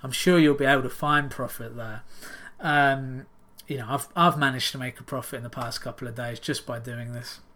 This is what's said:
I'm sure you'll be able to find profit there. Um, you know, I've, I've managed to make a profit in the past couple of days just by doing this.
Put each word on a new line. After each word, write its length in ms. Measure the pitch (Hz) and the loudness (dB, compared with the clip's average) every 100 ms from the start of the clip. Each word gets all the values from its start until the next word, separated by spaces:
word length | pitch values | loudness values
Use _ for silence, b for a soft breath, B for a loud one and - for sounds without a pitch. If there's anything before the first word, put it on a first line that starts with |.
I'm 80 | 131 | -4
sure 280 | - - 180 | 0 6 8
you'll 180 | 156 143 | 8 6
be 80 | |
able 180 | 135 139 | 6 4
to 80 | 127 | 2
find 400 | - 147 147 139 | -2 2 2 0
profit 460 | - 120 - 117 117 | -6 -8 -8 -12 -10
there. 260 | 113 107 - B B B B - | -10 -10 -12 B B B B -6
Um, 640 | 175 147 143 135 131 127 139 _ _ - - | 2 4 4 2 -4 -10 -12 _ _ -20 -8
you 120 | 139 | -8
know, 80 | 113 | -4
I've, 200 | 139 - | -4 -4
I've 220 | - 175 147 | 4 4 6
managed 360 | 139 131 - | 2 2 -4
to 60 | 135 | -4
make 220 | 127 - | -8 -8
a 40 | |
profit 340 | 127 135 - 127 | -8 -8 -6 -10
in 40 | |
the 80 | 120 | -8
past 300 | - 120 - | -8 -6 -6
couple 260 | 120 - 123 | -8 -8 -10
of 80 | |
days 240 | 117 120 113 | -6 -8 -6
just 280 | - 147 - | -4 -6 -4
by 120 | 117 | -8
doing 340 | 117 117 120 | -8 -10 -8
this. 280 | 120 117 - - | -10 -10 -16 -20